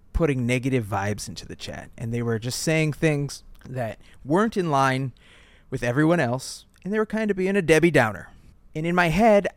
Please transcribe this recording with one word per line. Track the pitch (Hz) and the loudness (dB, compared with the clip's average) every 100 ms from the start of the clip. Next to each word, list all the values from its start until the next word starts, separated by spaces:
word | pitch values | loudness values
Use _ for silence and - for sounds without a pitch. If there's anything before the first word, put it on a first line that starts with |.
| - | -8
putting | - 160 131 120 | 0 0 2 0
negative | 127 131 127 | 0 0 0
vibes | 101 98 101 101 - | 0 -4 -4 -6 -8
into | - - | -12 -14
the | 85 | -14
chat, | - 78 - - | -12 -14 -16 -12
and | 113 | -6
they | 120 | -4
were | 117 113 | -2 -4
just | 123 - | -4 -4
saying | 170 160 156 | 0 0 0
things | - 160 143 143 - - - - | 0 0 0 -4 -10 -18 -20 -12
that | 127 113 - - - | -8 -8 -8 -18 -14
weren't | 127 175 220 208 | 0 2 2 0
in | 165 | 0
line | 139 135 131 135 - - - - - - | 2 2 0 -4 -10 -20 -20 -20 -20 -12
with | 131 | -6
everyone | 120 127 156 175 | -2 2 4 2
else, | 120 127 - - - _ | 0 -2 -6 -14 -18 _
and | 185 | -6
they | 220 | -4
were | 214 | -2
kind | 214 220 | -2 -2
of | 190 | -2
being | 185 202 | 0 2
a | |
Debbie | 160 156 170 | 4 6 6
Downer. | 147 110 92 - - - - - | 4 2 0 -12 -20 -20 -20 -14
And | 156 165 | -6 -2
in | |
my | 180 175 | 2 2
head, | 165 226 202 180 | 4 6 6 2